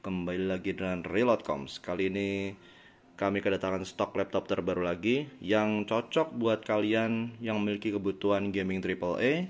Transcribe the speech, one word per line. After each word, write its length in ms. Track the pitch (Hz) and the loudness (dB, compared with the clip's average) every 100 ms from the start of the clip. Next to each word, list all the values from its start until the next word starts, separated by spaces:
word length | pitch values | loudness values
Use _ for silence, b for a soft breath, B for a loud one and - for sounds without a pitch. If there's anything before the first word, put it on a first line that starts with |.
Kembali 480 | 98 92 87 90 95 | -4 -4 -2 0 0
lagi 240 | 92 92 | 0 -2
dengan 320 | 87 92 90 | -4 -2 -4
Reload 400 | 82 90 123 110 | -2 2 4 2
Comms. 320 | - 73 67 - | 2 -4 -4 -10
Kali 320 | - 90 95 | -6 -2 0
ini 480 | 95 101 98 98 98 B B B B - - | 0 0 -2 -4 -8 B B B B -20 -2
kami 240 | 98 98 | 0 2
kedatangan 400 | 101 95 95 95 | 2 0 0 -2
stok 320 | 95 - 104 98 | -4 -2 -2 0
laptop 320 | 98 98 - | 0 -2 0
terbaru 320 | 95 90 90 | -2 0 0
lagi 480 | 87 87 98 127 147 - | 0 0 0 0 -2 -10
yang 400 | 87 107 107 107 | 2 2 4 0
cocok 480 | 104 110 120 - 160 | 0 -2 0 0 0
buat 320 | 120 113 107 | 0 0 0
kalian 720 | - 107 107 110 113 113 117 117 | 2 2 4 2 2 0 -4 -6
yang 160 | 117 107 | -4 0
memiliki 320 | 104 101 110 | 0 0 -2
kebutuhan 560 | 101 98 95 101 101 101 | 0 -2 0 2 2 2
gaming 320 | 98 95 95 | 0 0 0
triple 400 | 92 90 87 85 | 0 -2 0 2
A 240 | 123 156 185 | 2 2 -2